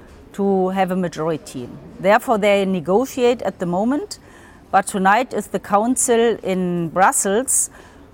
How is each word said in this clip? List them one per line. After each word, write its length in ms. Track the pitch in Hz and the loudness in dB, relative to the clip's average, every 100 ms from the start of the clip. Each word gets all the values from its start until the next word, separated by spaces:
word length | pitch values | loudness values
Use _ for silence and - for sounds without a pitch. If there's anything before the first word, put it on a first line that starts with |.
| - - - | -20 -20 -12
to 340 | - 196 190 185 | -4 0 2 0
have 240 | 190 185 | 0 0
a 40 | 185 | 0
majority. 720 | 175 151 160 151 - 131 120 - - - | -2 -2 -4 -4 -6 -12 -12 -14 -18 -4
Therefore, 400 | 185 226 - 214 | 2 2 2 2
they 260 | 202 202 | 2 2
negotiate 800 | 190 185 151 202 269 - 240 247 | 2 -2 0 0 0 0 0 0
at 160 | - - | -4 -4
the 80 | 175 | -4
moment. 540 | 175 226 302 415 - - - - - - | -2 0 -2 -6 -12 -20 -20 -20 -20 -2
But 160 | 190 - | 0 0
tonight 440 | 202 190 214 262 | 0 2 2 0
is 140 | 208 - | -6 -6
the 140 | 190 | -8
council 760 | - 202 233 262 - 233 233 - | 0 0 2 0 2 2 2 0
in 460 | 180 185 180 175 165 | -2 -2 -2 -2 -2
Brussels 840 | 170 202 - 202 208 269 - - - - - - | 2 2 2 0 -2 0 -2 -4 -8 -20 -20 -20